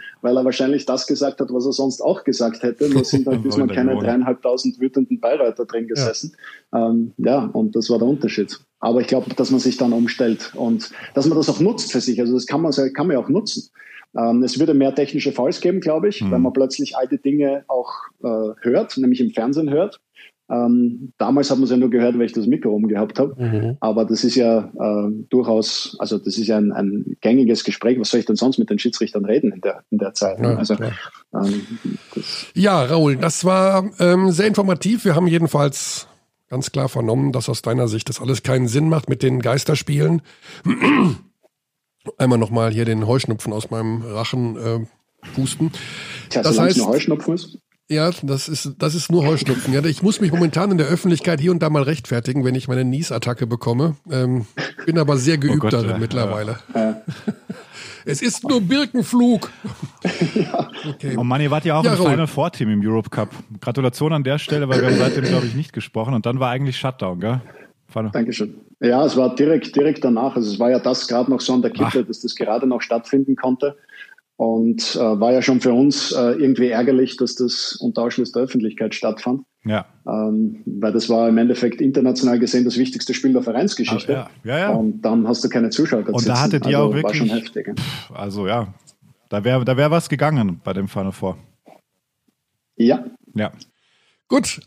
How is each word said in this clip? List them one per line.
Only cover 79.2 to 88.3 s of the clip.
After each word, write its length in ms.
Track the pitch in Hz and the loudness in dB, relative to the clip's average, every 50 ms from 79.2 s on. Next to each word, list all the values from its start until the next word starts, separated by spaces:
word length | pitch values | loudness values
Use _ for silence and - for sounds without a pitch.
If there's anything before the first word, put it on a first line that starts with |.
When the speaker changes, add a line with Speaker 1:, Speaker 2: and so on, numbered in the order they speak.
| - 123 127 135 - _ _ _ _ | -4 -4 -4 -4 -6 _ _ _ _
Speaker 2:
Ja. 220 | 110 107 101 - - _ _ _ | -2 -2 -2 -4 -6 _ _ _
Speaker 1:
Ähm, 560 | - - 107 107 107 107 110 110 104 - - - | -6 -4 -2 0 0 0 0 0 0 -2 -6 -10
weil 260 | - 90 101 107 110 | -10 -6 -2 -2 0
das 160 | 107 113 - 113 | 0 0 0 2
war 200 | 117 113 117 117 | 2 2 4 4
im 100 | 113 113 | 4 4
Endeffekt 420 | 117 123 120 - 131 117 - - | 4 4 2 2 0 -2 0 0
international 580 | 151 135 135 139 123 127 127 - 135 123 120 120 | 0 2 2 2 2 2 2 2 2 2 2 2
gesehen 260 | 120 113 - 123 123 | 2 2 2 2 2
das 100 | 117 - | 2 2
wichtigste 380 | 120 131 127 - 117 - - 123 | 0 -2 -2 -2 -8 -6 -6 -4
Spiel 180 | - - 135 | 0 2 2
der 100 | 127 123 | 2 2
Vereinsgeschichte. 760 | - 120 110 127 180 196 - - 117 104 113 104 - - 143 127 120 | 0 0 -2 0 -2 -2 -2 -2 -2 -2 -2 -4 -2 -4 -4 -4 -4
Speaker 2:
Ah, 40 | - - - - | -10 -16 -14 -8
ja, 80 | 110 | -4
ja, 60 | 135 160 | -2 -2
ja. 120 | 190 208 - | 0 0 0
Speaker 1:
Und 260 | 113 110 110 101 - | 0 0 -2 -2 -2
dann 260 | - 113 113 117 107 | 0 2 2 2 2
hast 160 | 113 120 - | 2 0 0
du 60 | - 120 | -2 -2
keine 220 | - 127 113 110 | 0 0 0 0
Zuschauer 320 | - - 156 160 127 110 | 0 0 0 2 0 -2
dort 140 | 101 110 104 | 0 0 0
Speaker 2:
Und 120 | 120 117 - | 0 0 2
da 80 | 123 | 2
Speaker 1:
sitzen. 60 | 123 | 2
Speaker 2:
hattet 240 | 143 214 170 139 131 | 2 2 0 0 0
ihr 120 | - 143 143 | 2 2 2
Speaker 1:
Also 120 | 147 147 139 143 | 2 2 2 0
Speaker 2:
auch 40 | |
Speaker 1:
war 120 | - 107 - | -2 -2 0
schon 140 | - 117 107 | 0 0 0
Speaker 2:
wirklich, 140 | 113 113 - | 0 -2 -6
Speaker 1:
heftig, 200 | - - 107 - 101 | -6 -10 -8 -8 -6
ja. 60 | - | -6
Speaker 2:
pff, 360 | - - - - - - - | -6 -6 -6 -8 -12 -14 -16
also 340 | 123 - 101 101 | -14 -10 -10 -8